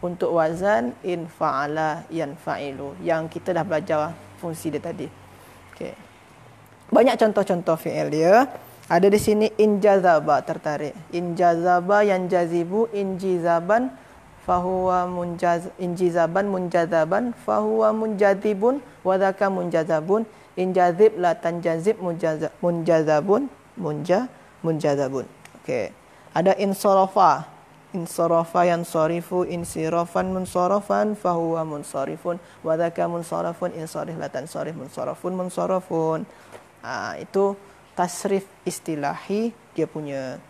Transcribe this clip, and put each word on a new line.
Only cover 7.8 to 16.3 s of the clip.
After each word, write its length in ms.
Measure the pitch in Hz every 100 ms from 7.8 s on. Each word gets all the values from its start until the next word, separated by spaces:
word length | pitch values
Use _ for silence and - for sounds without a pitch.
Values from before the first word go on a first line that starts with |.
| - 147 151
dia. 400 | 151 165 214 269 - - - -
Ada 240 | 160 196
di 80 | 208
sini 320 | - 214 214 -
in 160 | 214 208
jazaba, 560 | 208 196 180 156 151 139
tertarik. 560 | - - 160 147 147 - 156
In 240 | 175 175 165
jazaba 640 | 175 170 175 180 180 202
yanjazibu 880 | 208 185 180 180 170 170 170 202 226 202
injizaban 960 | 196 190 190 180 170 170 175 220 262 - - - - - -
fahuwa 560 | 180 180 185 185 180
munjaz-, 640 | 180 180 175 170 180 170 175 -
injizaban 720 | 180 175 180 170 165